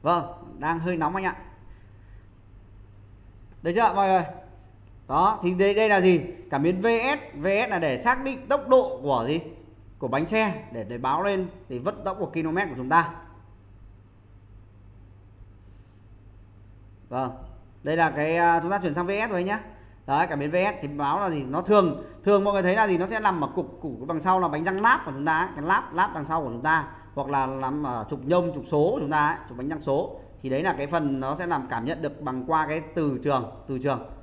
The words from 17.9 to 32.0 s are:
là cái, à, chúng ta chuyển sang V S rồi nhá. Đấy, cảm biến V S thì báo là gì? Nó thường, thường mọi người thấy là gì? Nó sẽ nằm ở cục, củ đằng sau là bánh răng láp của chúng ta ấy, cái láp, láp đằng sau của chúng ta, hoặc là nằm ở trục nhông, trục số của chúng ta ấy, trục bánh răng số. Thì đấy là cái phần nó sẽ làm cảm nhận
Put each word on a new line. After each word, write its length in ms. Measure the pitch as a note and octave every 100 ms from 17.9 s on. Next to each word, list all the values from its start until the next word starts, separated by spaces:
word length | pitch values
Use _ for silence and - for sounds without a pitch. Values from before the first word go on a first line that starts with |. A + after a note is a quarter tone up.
| D#3+
là 140 | D#3+
cái, 260 | D3 D3+ E3
à, 220 | F3 E3+
chúng 120 | E3+
ta 80 | G3+
chuyển 140 | F3+
sang 140 | D3+ F3
V 40 | G3+ G#3+
S 40 |
rồi 120 | F#3
nhá. 160 | F#3 G#3+ - - - - -
Đấy, 200 | C#3 E3+
cảm 100 | C#3+
biến 120 | D3
V 40 | F3
S 260 | G3 -
thì 60 | D3
báo 320 | C#3+ C#3+ E3+
là 100 | G3
gì? 140 | D#3
Nó 180 | B2+ D3+
thường, 420 | F3+ G#3 F3+ - - -
thường 200 | G3 G3+
mọi 100 | G3+
người 100 | G3+
thấy 120 | F3+ G#3
là 120 | G#3
gì? 100 | F3
Nó 80 | F#3+
sẽ 140 | A3
nằm 240 | G#3+ F3
ở 60 | C#3 F#3
cục, 220 | C#3+ -
củ 240 | D#3+ A2+ C3+
đằng 140 | D#3+
sau 180 | F3 F#3
là 80 | F3
bánh 160 | D3
răng 180 | F3 F#3+
láp 240 | A3+ - E3
của 60 |
chúng 140 | C3+ D3+
ta 140 | D#3+
ấy, 100 | F#3 C#3+
cái 100 | D#3
láp, 280 | G3+ -
láp 200 | D#3+ G3+ E3
đằng 100 | D3
sau 140 | D#3+
của 80 | C3+
chúng 120 | A#2
ta, 260 | D#3 D#3+ - - - -
hoặc 140 | C3+
là 160 | C#3+ C3
nằm 380 | C3+ C3 D3
ở 220 | C#3+ A#2+ G#2+
trục 160 | C#3 C3
nhông, 260 | F3 F3
trục 100 | D3 A2
số 200 | D3 E3
của 60 | C4+
chúng 120 | C#3+
ta 160 | D3+ D3
ấy, 100 | E3+ -
trục 80 | B2
bánh 120 | C3+
răng 120 | D#3
số. 380 | C#3+ C#3 F#3 - - -
Thì 80 | C3+
đấy 140 | C3
là 120 | E3 -
cái 100 | C#3+
phần 320 | E3+ D3 C3+
nó 160 | C3 D#3+
sẽ 120 | F3
làm 200 | D3+ B2+
cảm 160 | A#2+ A#2+
nhận 160 | D#3+